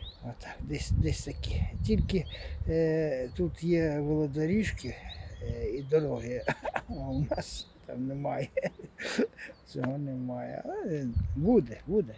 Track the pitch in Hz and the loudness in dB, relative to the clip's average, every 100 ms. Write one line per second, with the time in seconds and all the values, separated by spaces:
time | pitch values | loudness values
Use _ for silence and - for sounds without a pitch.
0 | - - 127 - - - 131 147 - - | -12 -10 -10 -10 -12 -10 -6 -4 2 4
1 | 156 143 - - - - - - - 208 | 4 2 -4 -6 -4 -2 -2 -2 2 2
2 | - 190 - - - - - 160 160 160 | 4 0 0 -6 -8 -4 0 4 4 4
3 | 156 131 127 - 170 - 170 170 160 147 | 2 0 -2 -2 -2 0 4 4 4 2
4 | 147 156 151 139 156 208 196 - 127 - | 2 2 2 2 2 4 2 -2 -6 -8
5 | - - - - - - - 127 135 156 | -10 -10 -10 -6 -4 -2 -2 -2 4 4
6 | 147 120 120 123 - - - - - 185 | 4 0 -2 -2 -2 -2 -2 -4 -4 -4
7 | - 135 147 165 - - - - - 123 | -2 0 2 0 -2 -8 -10 -16 -10 -4
8 | 131 139 143 131 139 - - - - - | -4 -2 -2 -2 -2 -2 -2 -6 -14 -10
9 | - - - - - - - 143 127 143 | -2 2 2 -2 -16 -16 -10 -4 -2 -2
10 | 139 131 127 123 123 - - 403 294 151 | -2 -2 -4 -4 -4 -6 -6 -4 -2 -2
11 | 127 117 - - 170 240 123 - - 208 | 0 0 0 2 6 6 6 -2 0 0
12 | 131 | 0